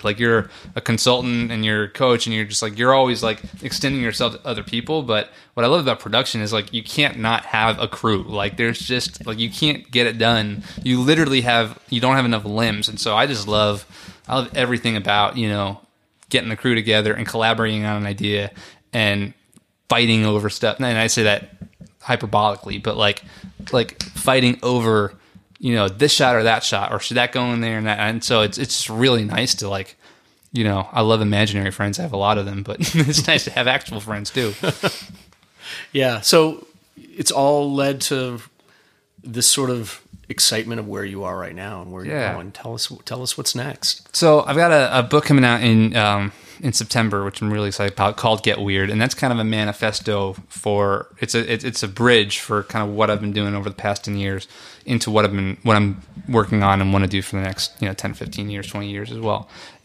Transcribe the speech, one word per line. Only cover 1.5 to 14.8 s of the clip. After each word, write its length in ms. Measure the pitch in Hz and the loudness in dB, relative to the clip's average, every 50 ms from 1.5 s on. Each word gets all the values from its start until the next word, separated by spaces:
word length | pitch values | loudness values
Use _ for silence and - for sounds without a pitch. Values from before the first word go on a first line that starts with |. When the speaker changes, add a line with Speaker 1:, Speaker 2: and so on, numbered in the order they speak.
Speaker 1:
and 140 | 117 110 110 | -2 -2 0
you're 200 | 107 107 107 104 | 0 0 0 -2
a 40 | 98 | -4
coach 380 | - - 139 127 120 117 - | -2 2 4 4 4 2 2
and 100 | 117 110 | -2 -2
you're 80 | 110 107 | -2 -2
just, 160 | 104 104 - | -2 -4 -4
like, 160 | 113 110 104 | -4 -4 -2
you're 160 | 110 120 127 | 2 4 6
always, 300 | 135 135 131 127 120 104 | 6 6 4 4 2 0
like, 180 | 113 113 107 - - - - - | 0 -2 -2 -4 -8 -14 -14 -12
extending 400 | - - - - - 135 139 135 | -10 -8 -6 -4 -2 -2 -2 -2
yourself 320 | 120 113 101 - 127 117 113 | -2 -4 -2 -2 -2 -2 -2
to 120 | - - | -6 -8
other 160 | 135 117 104 | -8 -6 -6
people. 400 | 101 - 117 117 117 - 156 160 | -6 -6 -6 -6 -4 -2 -4 -2
But 280 | 139 120 110 107 101 - - - - _ _ | -2 0 0 0 -2 -4 -10 -20 -20 _ _
what 100 | 120 117 | 0 2
I 60 | 123 | 4
love 100 | 156 175 | 4 4
about 200 | 143 127 113 - | 2 0 -2 -2
production 420 | - 107 107 120 131 - - 113 | -2 0 0 0 0 0 -2 -4
is, 100 | 107 101 | -2 -2
like, 220 | 113 110 101 - - | -2 -2 -2 -4 -8
you 80 | 113 | -8
can't 360 | 107 - - 151 147 139 - 117 | -8 -4 0 0 0 0 0 -2
not 280 | 110 113 117 113 - | 0 0 0 0 -2
have 320 | - - 110 110 113 107 - | -2 0 2 2 2 2 0
a 80 | 113 104 | -4 -6
crew. 360 | - - - 113 107 95 92 | -4 -4 0 0 0 0 -2
Like, 340 | - 107 101 101 104 95 - | -4 -6 -4 -4 -4 -2 -2
there's 200 | 120 117 117 - | -2 -2 -2 -4
just, 460 | - - 127 123 - - - - - | -4 -4 -4 -4 -4 -6 -8 -10 -10
like, 120 | 117 107 110 | -8 -6 -4
you 100 | 113 110 | -4 -6
can't 420 | 98 - 156 151 143 - - - | -2 -2 0 0 0 -2 -8 -2
get 160 | - 120 120 | 0 0 2
it 120 | 113 110 113 | 2 0 2
done. 460 | 110 117 117 110 107 104 104 104 - - - - | 2 2 2 2 0 -2 -6 -8 -10 -12 -14 -6
You 180 | - 127 127 123 | -2 0 0 2
literally 400 | 123 139 160 156 160 143 135 131 | 4 4 4 4 4 2 2 2
have, 380 | 120 123 120 117 113 107 - - - - | 2 2 2 2 2 0 -6 -14 -10 -6
you 100 | 127 117 | -2 0
don't 140 | 120 127 131 | 2 2 2
have 100 | 135 127 | 2 2
enough 180 | 120 113 107 104 | 2 0 0 -2
limbs. 420 | 107 104 110 117 113 104 104 - 120 | -4 -2 0 0 0 0 -2 -4 -4
And 100 | 107 101 | -4 -4
so 160 | - 113 107 | -2 0 2
I 100 | 110 131 | 2 2
just 220 | 143 135 107 101 104 | 2 0 -4 -2 0
love, 380 | 104 107 107 104 104 98 - - - - - - - - _ - | 2 2 4 2 0 -2 -8 -14 -20 -20 -20 -20 -20 -18 _ -4
I 80 | 120 | -2
love 140 | 135 120 107 - | -2 -2 -2 -2
everything 420 | 143 127 123 123 113 | -2 0 0 -2 -2